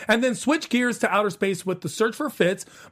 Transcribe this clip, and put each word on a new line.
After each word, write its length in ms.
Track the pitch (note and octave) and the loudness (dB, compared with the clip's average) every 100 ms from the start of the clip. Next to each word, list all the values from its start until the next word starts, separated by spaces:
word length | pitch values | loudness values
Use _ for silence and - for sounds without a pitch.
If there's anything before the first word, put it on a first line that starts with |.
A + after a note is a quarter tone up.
| - | 0
And 160 | A3+ | 2
then 100 | B3+ | 2
switch 340 | A3+ - D#4 - | 0 0 0 2
gears 280 | A#3+ B3 A3+ | 0 0 0
to 100 | G#3+ | 0
outer 160 | F#3+ G#3 | 2 0
space 340 | - G3 F3+ | 0 -2 -2
with 180 | F#3 F3 | -4 -4
The 60 | D#3 | -4
Search 280 | - A3 A3 | -2 -2 0
for 120 | D4 | -4
Fitz, 380 | - F3 F#3+ - - - | 2 2 0 -8 -20 -4